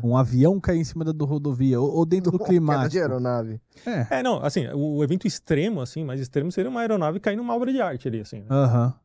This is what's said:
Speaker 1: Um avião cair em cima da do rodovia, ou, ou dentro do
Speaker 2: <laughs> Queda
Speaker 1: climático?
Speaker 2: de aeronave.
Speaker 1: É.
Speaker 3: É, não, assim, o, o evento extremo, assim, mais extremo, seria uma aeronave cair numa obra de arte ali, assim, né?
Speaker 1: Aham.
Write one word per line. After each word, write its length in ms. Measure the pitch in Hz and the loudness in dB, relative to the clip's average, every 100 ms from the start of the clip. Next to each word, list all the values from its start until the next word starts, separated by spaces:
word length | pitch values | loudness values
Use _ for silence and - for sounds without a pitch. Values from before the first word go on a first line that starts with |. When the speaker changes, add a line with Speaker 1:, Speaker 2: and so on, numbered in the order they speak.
| 117 | 2
Speaker 1:
Um 120 | 127 | 2
avião 420 | 123 123 147 196 | 4 4 4 4
cair 200 | 190 165 | 0 0
em 40 | |
cima 220 | 160 165 160 | -2 -4 -4
da 80 | |
do 100 | 156 | -2
rodovia, 560 | 143 147 143 127 135 123 | -2 -2 -2 0 2 2
ou, 100 | 139 | 2
ou 160 | 160 165 | 0 2
dentro 260 | 185 180 | 2 2
do 60 | 185 | 0
Speaker 2:
<laughs> 0 | |
Queda 100 | 214 | 2
Speaker 1:
climático? 400 | 180 151 139 127 | 2 4 2 2
Speaker 2:
de 100 | 185 | 0
aeronave. 640 | 151 127 123 120 113 110 - _ - | 0 0 0 -2 -4 -8 -14 _ -6
Speaker 1:
É. 340 | 202 117 262 | -4 -2 -2
Speaker 3:
É, 40 | |
não, 200 | 254 190 | 0 0
assim, 240 | 139 185 123 | -2 -2 -2
o, 300 | 143 151 147 | -2 -2 0
o 60 | |
evento 220 | 143 185 208 | 0 0 -2
extremo, 540 | - - 151 190 196 | -4 -2 0 0 -2
assim, 240 | 123 156 | -6 -8
mais 160 | 151 131 | -8 -6
extremo, 320 | 127 147 160 | -4 -2 -2
seria 180 | 185 214 | -2 -4
uma 120 | 240 | -2
aeronave 400 | 226 214 151 180 | -2 0 0 -2
cair 160 | - 208 | -2 -2
numa 180 | 240 233 | -2 -2
obra 160 | 254 | 0
de 80 | 269 | 0
arte 300 | 190 131 135 | -2 -4 -4
ali, 100 | 113 | -6
assim, 200 | 104 113 | -8 -12
né? 60 | 104 | -2
Speaker 1:
Aham. 440 | 135 131 117 123 127 | 2 4 4 2 -2